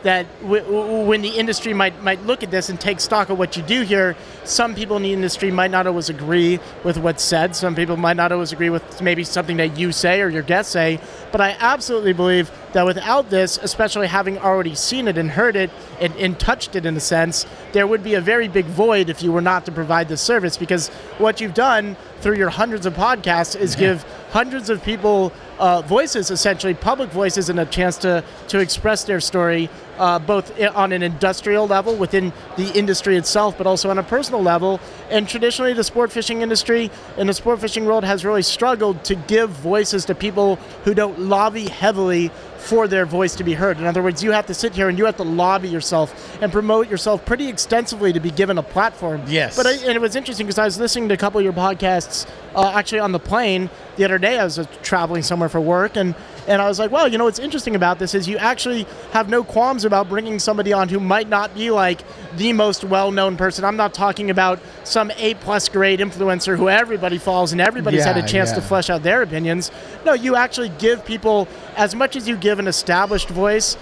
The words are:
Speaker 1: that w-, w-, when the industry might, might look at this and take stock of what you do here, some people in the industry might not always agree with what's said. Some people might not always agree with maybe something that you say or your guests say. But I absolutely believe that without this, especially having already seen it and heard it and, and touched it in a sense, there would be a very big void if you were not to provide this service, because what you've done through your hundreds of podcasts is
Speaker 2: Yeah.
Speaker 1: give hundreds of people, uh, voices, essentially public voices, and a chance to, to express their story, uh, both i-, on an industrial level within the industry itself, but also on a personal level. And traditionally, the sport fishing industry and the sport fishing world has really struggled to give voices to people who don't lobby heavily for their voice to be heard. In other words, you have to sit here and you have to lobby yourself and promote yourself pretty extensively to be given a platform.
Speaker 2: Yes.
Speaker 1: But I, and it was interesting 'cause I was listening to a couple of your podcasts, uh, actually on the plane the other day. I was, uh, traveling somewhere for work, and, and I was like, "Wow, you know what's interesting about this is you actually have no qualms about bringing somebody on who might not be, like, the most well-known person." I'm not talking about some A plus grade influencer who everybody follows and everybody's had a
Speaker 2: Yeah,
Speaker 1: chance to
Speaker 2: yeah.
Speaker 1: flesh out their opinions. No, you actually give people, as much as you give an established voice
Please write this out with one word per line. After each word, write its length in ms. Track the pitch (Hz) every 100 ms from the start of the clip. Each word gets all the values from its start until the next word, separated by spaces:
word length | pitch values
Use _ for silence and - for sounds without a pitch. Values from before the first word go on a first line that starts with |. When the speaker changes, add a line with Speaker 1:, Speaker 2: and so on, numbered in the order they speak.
Speaker 1:
that 220 | 196 185 175 -
w-, 200 | 202 208
w-, 440 | 190 208 214 220 208
when 160 | 214
the 80 | 208
industry 440 | 220 226 214 226
might, 280 | 202 196 165
might 240 | 190 190 208
look 160 | 254
at 100 | 202
this 180 | 185 180
and 100 | 180
take 220 | 202 190
stock 280 | - 214 196
of 80 | 190
what 200 | 180 -
you 60 |
do 180 | 156 240
here, 340 | 214 196 185 170 - - -
some 280 | - 233
people 220 | 208 214 208
in 80 |
the 100 | 196
industry 380 | 196 185 - 196
might 200 | 185 185
not 140 | 185 185
always 240 | 175 165
agree 500 | 147 147 175 170 175 - -
with 140 | 175 165
what's 240 | 165 156
said. 340 | - 170 175 170
Some 200 | 180 165
people 220 | 170 170
might 180 | 170 170
not 160 | 175
always 200 | 175 170
agree 180 | 160 170
with 320 | 170 165 -
maybe 220 | 185 170
something 340 | 170 180 170 170
that 200 | 160 151
you 140 | 180
say 300 | 165 175 190
or 80 | 196
your 120 | 160
guests 300 | 151 175 214
say. 280 | 180 160 160 - - -
But 100 | 214
I 140 | 196 202
absolutely 540 | 233 277 - 233 208
believe 360 | 175 180 180 170 - -
that 120 | 185 180
without 440 | 185 202 269 240
this, 300 | 190 185 -
especially 460 | 190 - 220 208 190
having 300 | 190 190 190
already 340 | 196 190 170
seen 340 | 151 - 262 233
it 100 | 165
and 120 | 160
heard 240 | 147 233 202
it 140 | 185 - - -
and, 160 | 175 170
and 240 | 190 175
touched 360 | - 262 - 190
it 100 | 165
in 100 | 156
a 40 |
sense, 460 | - 165 165 165 - - -
there 120 | 202 202
would 180 | 220
be 100 | 196 202
a 60 |
very 260 | 175 233 226
big 180 | 185 165
void 440 | 170 220 208 175
if 120 | 160
you 100 | 170
were 100 | 170
not 240 | 175 185 180
to 60 |
provide 360 | 160 156 170 160
this 140 | 156
service, 360 | - 240 180 -
because 300 | 170 180 143 - - -
what 240 | 220 220
you've 120 | 220
done 420 | 175 262 226 208 190 - -
through 160 | 202 208
your 120 | 190
hundreds 360 | 170 226 220 185
of 80 |
podcasts 640 | 170 214 247 180 170 170 196
is 200 | 190 110
Speaker 2:
Yeah. 40 |
Speaker 1:
give 260 | 190 180 - - -
hundreds 380 | 214 247 262 214
of 140 | 208
people, 480 | - 214 208 208 185 - - -
uh, 220 | 185 175
voices, 500 | 151 208 311 233 180
essentially 420 | 185 208 190 190
public 360 | 170 202 262 247
voices, 400 | 170 196 190 170
and 100 | 170
a 60 | 165
chance 320 | - 180 175
to, 260 | 185 170 156 - -
to 120 | 196
express 440 | 185 - 214 208
their 160 | - 185
story, 500 | - 185 170 170 165 - - -
uh, 220 | 180 175
both 320 | 156 202 190 214
i-, 60 | 208
on 240 | 202 196
an 100 | 180
industrial 680 | 175 165 190 185 208 208 208
level 280 | 196 202 226
within 360 | 185 196 185 - - -
the 160 | 190 202
industry 400 | 202 185 202 185
itself, 400 | 165 208 208 -
but 80 | 185
also 240 | 185 196
on 80 | 190
a 60 |
personal 380 | 180 240 285 247
level. 360 | 185 170 185 190 - - -
And 180 | 214 208
traditionally, 460 | 240 233 240 254
the 100 | 240
sport 280 | 220 233 233
fishing 300 | 233 220 226
industry 500 | 226 220 - 233 226 - - -
and 100 | 196
the 60 |
sport 260 | 190 233 233
fishing 260 | 214 226 214
world 180 | 220
has 200 | 190 196
really 200 | 185 214
struggled 600 | 185 - 240 240 208 180 -
to 100 | 190
give 340 | 147 220 226
voices 560 | 151 160 208 208 196 -
to 100 | 185
people 420 | 208 196 202 185 - -
who 100 | -
don't 260 | 208 208 170
lobby 480 | 190 196 214 220 202
heavily 600 | - 196 196 190 175 170 - - -
for 300 | - 226 214
their 180 | 190 175
voice 300 | 175 185 -
to 80 |
be 100 | 175
heard. 240 | 156 196 160
In 80 | 170
other 180 | 175
words, 180 | 185 175
you 100 | 214
have 140 | 214 208
to 60 |
sit 220 | 175 233 185
here 140 | 190
and 80 | 180
you 80 | 220
have 100 | 208
to 80 |
lobby 460 | 175 165 180 190 185
yourself 680 | 170 147 170 151 - - -
and 100 | 208
promote 380 | 202 214 220 226
yourself 360 | 190 214 208 -
pretty 220 | 240 277
extensively 640 | 202 - 233 233 220 202
to 80 | 170
be 120 | 165
given 260 | 151 196 180
a 60 |
platform. 580 | 143 180 220 - 175 156 135
Speaker 2:
Yes. 280 | 156 147 -
Speaker 1:
But 100 | 247
I, 60 |
and 200 | 269 254
it 100 | 233
was 140 | 226 226
interesting 300 | 269 208 208
'cause 140 | 196
I 60 | 214
was 120 | 180
listening 300 | 233 247 226
to 60 |
a 40 | 190
couple 220 | 202 208
of 60 | 196
your 80 |
podcasts, 720 | 175 185 185 190 180 170 - - - - -
uh, 160 | 196 202
actually 240 | 196 220
on 140 | 208
the 60 | 175
plane 500 | - 214 233 185 185 - - -
the 80 |
other 140 | 196 185
day. 200 | 196 247
I 60 |
was, 160 | 190 151
uh, 60 | 156 -
traveling 400 | - 180 170 170
somewhere 260 | 156 175 165
for 120 | 165
work, 340 | 160 175 208 208
and, 200 | 185 165 - - -
and 140 | 202
I 60 | 202
was 120 | 190
like, 120 | 214
"Wow, 140 | 277 302
you 120 | 226
know 60 |
what's 160 | 233 214
interesting 360 | 285 294 240 208
about 220 | 180 180
this 160 | 180
is 140 | 202 175
you 100 | 208
actually 480 | 214 254 247 240 202 - -
have 180 | 220 208
no 140 | 240
qualms 420 | 233 220 247 262 214
about 240 | 202 196
bringing 280 | 202 220 214
somebody 360 | 220 208 202
on 160 | 202 185
who 100 | 190
might 300 | 185 202 214
not 260 | 208 208 196
be, 160 | 226
like, 320 | 214 185 175 - - - 170
the 160 | 220
most 300 | 226 214 196
well-known 540 | 196 190 196 196 190 175
person." 260 | 185 180
I'm 140 | 196 214
not 160 | 208
talking 360 | 202 202 190 202
about 300 | 185 185 180 - -
some 280 | - 233 214 220
A 180 | 220 190
plus 340 | - 202 -
grade 320 | 202 190 190
influencer 560 | 202 175 190 180 190 175
who 100 | 180
everybody 500 | 202 233 214 180 175
follows 340 | 196 180 175
and 100 | 175
everybody's 420 | 185 240 - 175
had 140 | 147 180
a 40 |
Speaker 2:
Yeah, 40 | 165
Speaker 1:
chance 260 | 190 185
to 80 | 190
Speaker 2:
yeah. 80 | -
Speaker 1:
flesh 220 | 196 175
out 140 | 170
their 180 | 160 233
opinions. 500 | 214 156 165 170 175 - - - 320
No, 80 |
you 220 | 262 247 247
actually 340 | 247 254 233 147
give 260 | 214 233 -
people, 420 | 220 220 208 190 - - -
as 180 | 208 220
much 200 | 269 269
as 120 | 220
you 80 | 226
give 220 | 196 208
an 80 | 196
established 640 | - - 180 196 202 -
voice 480 | 175 202 214 214 -